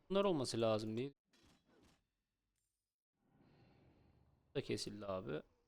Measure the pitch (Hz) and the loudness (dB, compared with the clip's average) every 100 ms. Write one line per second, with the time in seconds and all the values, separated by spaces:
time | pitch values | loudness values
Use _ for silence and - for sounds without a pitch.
0 | - 196 202 160 123 113 113 107 110 110 | -2 2 4 2 0 2 4 4 0 -2
1 | 139 - _ _ - _ _ - - _ | -4 -8 _ _ -20 _ _ -20 -20 _
2 | _ _ _ _ _ _ _ _ _ _ | _ _ _ _ _ _ _ _ _ _
3 | _ _ _ _ - - - - - - | _ _ _ _ -20 -20 -20 -20 -20 -20
4 | - - _ _ _ 139 - 107 - 104 | -20 -20 _ _ _ -6 -2 -4 -4 -6
5 | 101 92 113 151 - _ | -4 -4 -4 -8 -8 _